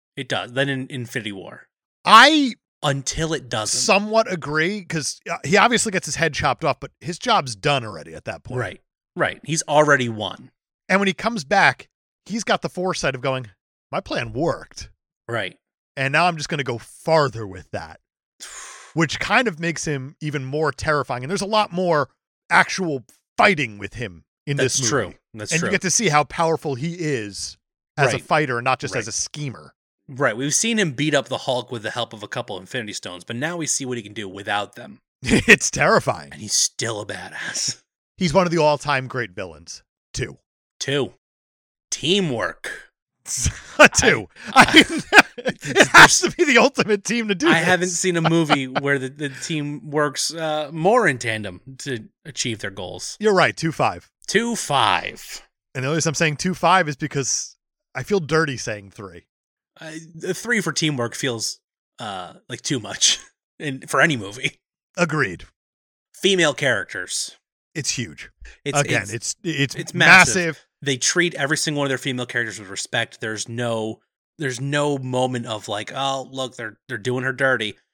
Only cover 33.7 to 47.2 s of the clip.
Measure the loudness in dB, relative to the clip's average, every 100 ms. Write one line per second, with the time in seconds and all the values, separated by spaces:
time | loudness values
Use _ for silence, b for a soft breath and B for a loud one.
33.7 | -4 -4 -8 -8 -10 -10 -10 -4 -2 -2
34.7 | -10 -18 -20 _ _ 2 2 6 6 6
35.7 | 0 2 2 2 -4 -6 -14 -4 -2 -2
36.7 | -2 -6 -6 -8 -10 -12 -10 -8 -6 -6
37.7 | -8 _ _ _ -4 2 4 4 4 2
38.7 | 2 0 -2 -2 -6 -8 -8 -12 -12 -18
39.7 | -20 _ _ _ -10 -10 -10 _ _ _
40.7 | -12 -4 -2 -4 _ _ _ _ _ _
41.7 | _ -12 -6 0 0 0 -2 -4 -6 -14
42.7 | -14 -18 _ _ _ -10 -4 -4 -4 -10
43.7 | 6 6 8 4 2 -2 B B 6 8
44.7 | 8 4 0 0 0 0 -4 -8 -6 -2
45.7 | 4 6 8 8 6 0 0 4 6 6
46.7 | 4 0 0 0 -2